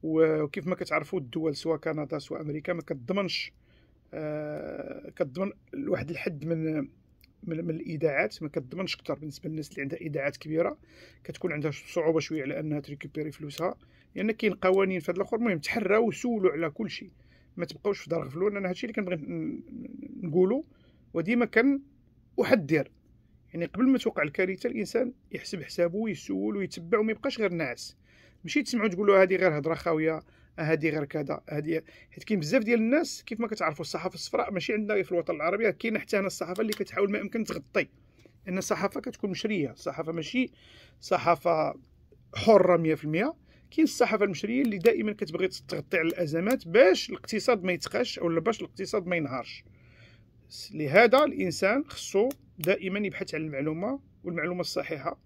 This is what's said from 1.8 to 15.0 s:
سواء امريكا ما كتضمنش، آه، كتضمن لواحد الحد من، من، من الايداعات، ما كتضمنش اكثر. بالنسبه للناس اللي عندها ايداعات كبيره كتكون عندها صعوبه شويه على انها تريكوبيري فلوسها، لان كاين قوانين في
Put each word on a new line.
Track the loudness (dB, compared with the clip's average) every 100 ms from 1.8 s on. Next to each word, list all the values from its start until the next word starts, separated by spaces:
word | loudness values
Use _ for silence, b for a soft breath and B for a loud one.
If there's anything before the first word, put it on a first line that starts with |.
| -2 -4 -4 -6
سواء | -6 -8
امريكا | -6 -6 -4
ما | -6
كتضمنش، | -6 -10 -2 -2 0 -4 -8 _ b b b b _
آه، | -10 -6 -6 -6 -8 -8 -10 -10 -12 -14
كتضمن | -4 -4 -2 -6 -6 _
لواحد | -8 -2 -2 -2
الحد | -6 -6 -6 -4
من، | -2 0 -2 -4 _ _ _ -20 _
من، | -8 -6 -4
من |
الايداعات، | -6 -6 0 0 2 -2 -2
ما | -6
كتضمنش | -6 -8 -8 -6 -6
اكثر. | -6
بالنسبه | -8 -8 -10 -8
للناس | -8 -8
اللي | -8
عندها | -6 -6
ايداعات | -6 -4 -4 -6
كبيره | -4 0 0 -2 B B B B
كتكون | -16 -6 -4
عندها | -2 -4
صعوبه | -4 -6 0 2 2
شويه | 0 -4
على | -4 -4
انها | -4 -4
تريكوبيري | -6 -14 -10 -8 -8
فلوسها، | -8 -12 -4 -4 -4 b b b -4
لان | -2
كاين | 2 0
قوانين | 2 4 4 4
في | 0